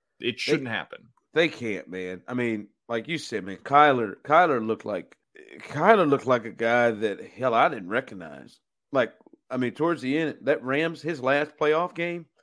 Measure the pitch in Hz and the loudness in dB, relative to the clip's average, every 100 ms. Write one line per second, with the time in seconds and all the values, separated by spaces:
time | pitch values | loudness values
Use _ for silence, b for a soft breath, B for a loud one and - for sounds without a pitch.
0 | _ _ 120 - - 151 127 107 73 - | _ _ -6 -4 0 0 0 -6 -8 -14
1 | - _ _ 156 170 - 117 92 - 92 | -20 _ _ 0 0 -2 -6 -6 -8 -10
2 | 90 92 - 123 120 107 104 _ - 117 | -8 -10 -8 -4 -2 -4 -8 _ -8 -8
3 | 113 160 - 107 92 92 - 143 147 127 | -6 -8 -6 -8 -8 -12 2 6 6 6
4 | 107 - - 156 180 127 110 107 107 95 | 0 -4 2 4 6 2 0 -4 -4 -6
5 | - _ _ - 55 - - 139 180 220 | -8 _ _ -20 -20 -20 -12 0 6 6
6 | 156 139 120 123 110 - 113 120 120 104 | 6 2 2 0 0 -4 2 4 2 2
7 | 107 98 - - 127 117 147 123 90 113 | -2 -4 -10 -4 0 4 2 0 -4 -4
8 | 131 98 80 71 64 _ _ _ _ 135 | -4 -12 -14 -16 -20 _ _ _ _ 0
9 | 113 - - _ _ 127 123 - 160 156 | 0 -4 -20 _ _ -4 -4 0 -2 -2
10 | 127 147 156 110 113 143 123 139 165 156 | -2 -2 -2 -4 -2 -2 0 -2 -2 -4
11 | 151 151 127 143 147 - 151 156 175 - | -8 -4 0 0 -2 -2 2 2 0 -4
12 | 170 170 156 _ | -6 -6 -12 _